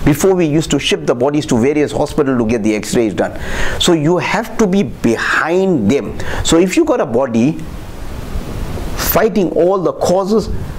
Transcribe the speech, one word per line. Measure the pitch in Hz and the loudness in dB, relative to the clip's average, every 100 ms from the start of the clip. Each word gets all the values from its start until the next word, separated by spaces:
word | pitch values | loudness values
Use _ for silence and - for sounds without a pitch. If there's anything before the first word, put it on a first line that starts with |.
Before, | - 147 190 185 | 0 2 2 2
we | 165 | 2
used | 151 151 | 0 0
to | 143 | -2
ship | - 190 151 | 0 -2 0
the | 123 | 0
bodies | 135 147 147 | 0 0 0
to | 123 | 2
various | 127 151 143 | 2 2 0
hospitals | - 147 - 135 127 | 0 -2 0 0 2
to | 110 | 0
get | 120 | 0
the | 107 107 | 0 -2
X-rays | - 123 110 | 0 0 0
done. | 85 92 - - - - - | 0 -2 -4 -6 -2 0 0
So | - | 2
you | 165 147 180 | 2 2 0
have | 175 190 233 - | 0 -2 -4 0
to | 214 | 2
be | 196 | 2
behind | 135 - 117 110 - - 135 180 190 160 101 | 0 -2 0 0 0 0 0 0 2 2 2
them. | 139 - - - - | 0 -2 -6 -4 -2
So | - 165 | 2 4
if | 185 311 | 4 2
you | |
got | 320 247 | 2 2
a | 170 | 0
body | 117 135 113 127 165 - - - - - - - - - - - - - - | 0 0 2 2 0 -8 -10 -12 -10 -10 -10 -8 -6 -6 -6 -6 -6 -6 -4
fighting | - 165 220 190 175 | 0 2 2 2 0
all | - 175 190 | 2 2 2
the | 156 | 0
causes | - - 180 190 220 - - - | 0 2 2 2 0 0 -4 -6